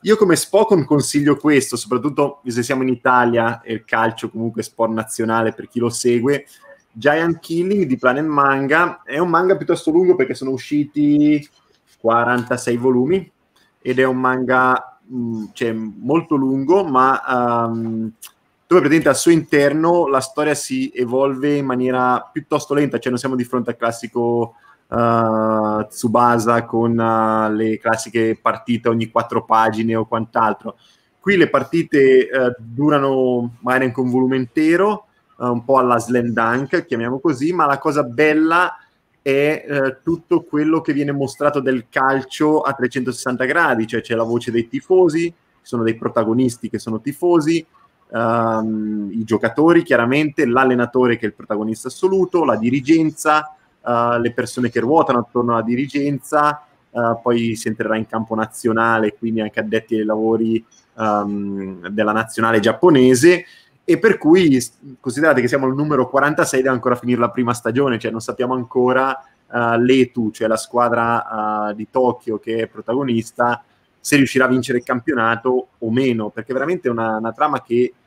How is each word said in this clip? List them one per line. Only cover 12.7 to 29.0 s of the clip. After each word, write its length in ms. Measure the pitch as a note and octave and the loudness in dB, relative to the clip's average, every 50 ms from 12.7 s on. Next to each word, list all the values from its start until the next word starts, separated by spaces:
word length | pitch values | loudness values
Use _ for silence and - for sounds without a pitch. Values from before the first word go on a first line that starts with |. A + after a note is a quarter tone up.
| A#2+ | -4
volumi 540 | A#2 A#2+ C3 C3 B2 B2+ C3+ F3+ G3 E3+ - _ _ _ _ _ _ _ _ _ _ | 0 0 2 2 2 2 0 0 -2 -4 -6 _ _ _ _ _ _ _ _ _ _
ed 200 | _ B2+ B2+ B2 | _ -6 0 0
è 40 | C3 | 2
un 120 | C3 C3 B2+ | 0 2 0
manga, 800 | B2+ B2+ B2+ B2+ B2+ B2 C3 B2+ B2+ B2+ B2+ - - - - _ _ _ B2+ | 0 0 0 0 0 0 2 2 4 2 2 0 -2 -8 -20 _ _ _ -10
mm, 320 | B2 A#2+ A#2 A2+ A2 G#2+ G2 - | -8 -6 -6 -6 -8 -10 -12 -8
cioè, 180 | - B2 A#2 A2 | -6 -4 -4 -4
molto 640 | A2 A2 A2 G2 F2+ G#2+ A#2+ C#3+ E3+ E3 - D#3+ | -4 -8 -10 -12 -12 -4 -2 -2 -2 0 0 -2
lungo, 480 | C#3+ C3+ C3 C3+ C3+ C3+ C3+ F3 G3 G3 | 0 0 0 -2 -2 0 2 2 2 2
ma, 400 | E3 C3+ B2+ B2+ C3 C3+ - - - C3 B2 A#2+ A#2+ A#2 A#2 A#2 A#2 | 2 2 2 4 4 2 0 -2 -2 -2 0 0 0 0 0 0 -2
ehm, 420 | A2+ A2+ A2+ A2+ A2+ A2+ A2+ A2 G#2+ _ - - _ _ _ _ _ _ _ | -2 -4 -6 -6 -4 -6 -6 -8 -10 _ -20 -20 _ _ _ _ _ _ _
dove 140 | _ E3+ F3+ | _ 2 4
praticamente 280 | C#3 C#3+ C#3+ E3 C#3 D3 | 4 4 2 2 4 2
al 80 | C3+ | 0
suo 140 | B2+ - E3+ | 2 4 4
interno 760 | E3+ D#3+ D3 - - D3 C#3+ C#3+ C#3 D#3 D#3+ E3+ F3 F3 E3+ C#3 | 4 4 4 2 2 4 4 4 2 2 2 2 2 2 2 2
la 120 | C#3 C3 | 0 0
storia 340 | B2+ - - - D3+ D3+ D3 | 0 -2 -4 -2 -2 0 -2
si 360 | C#3 - - C3+ C3 C3 C#3 - | -2 -4 -6 -4 -4 -4 -6 -4
evolve 640 | - B2+ A#2 A#2+ C3 C3+ C#3 C3+ B2+ C3 D3 D3 | -4 -4 -2 0 0 0 0 0 0 0 0 0
in 120 | C#3+ C#3 | 0 0
maniera 640 | C3+ B2+ B2 B2+ B2+ B2+ B2+ B2+ B2+ B2 A#2+ - - _ | -2 -2 -2 -2 -2 0 0 2 2 0 0 -2 -6 _
piuttosto 420 | D#3 - _ - D3 - - C#3+ | -12 -8 _ -4 -4 -4 -2 0
lenta, 240 | C#3+ D3 C3+ C3+ C3+ | 0 0 0 -2 -4
cioè 120 | - C3 | -4 -2
non 100 | B2 A#2+ | -4 -2
siamo 160 | A#2+ C3+ C3 | -4 -4 -2
di 80 | B2+ B2 | -2 -4
fronte 260 | A#2+ - B2+ A#2 - | -2 -2 -4 -4 -4
al 60 | A#2 | -6
classico, 800 | - - A#2 A2+ - - A2+ _ B2 A#2+ A#2+ A#2+ A#2+ A#2 A2+ - _ _ _ - _ _ _ | -4 -4 -4 -4 -4 -10 -8 _ -2 -2 0 0 0 -2 -4 -6 _ _ _ -20 _ _ _
eh, 960 | - A#2 A#2+ A#2 A#2 A2+ A2+ A2+ A2 A2 A2 A2 A2 A2 G#2+ G#2+ G#2+ G#2+ G#2+ G#2+ | -2 0 2 2 2 2 2 2 0 0 0 0 0 0 0 0 -2 -2 -4 -6
Tsubasa 760 | - - - B2 G#2+ A#2+ A#2+ A#2+ A#2+ A#2 G#2+ A#2 A#2+ A#2 A#2 | -10 -6 -4 0 2 4 4 4 4 2 2 2 2 0 0
con, 320 | A#2 - A2+ A#2 A#2 A#2 A#2 | -2 -2 0 0 2 0 0
eh, 500 | A2+ A2+ A2+ A2 A2 A2 A2 A2 A2 A2 G#2+ | 0 0 2 2 2 0 0 0 0 0 0
le 240 | G#2+ A2+ A2 A2 G#2+ | -2 -2 -2 -2 -2
classiche 600 | _ A#2 A2+ A2 - A#2 - A#2 A2+ A2+ A2 - | _ -2 -2 -2 -4 -4 -2 0 0 0 -2 -2
partite 480 | _ A2+ A2 - - - A#2+ A2+ - A#2+ | _ -2 -2 -2 -2 -4 -4 -2 0 0
ogni 200 | A#2 A#2 | 0 0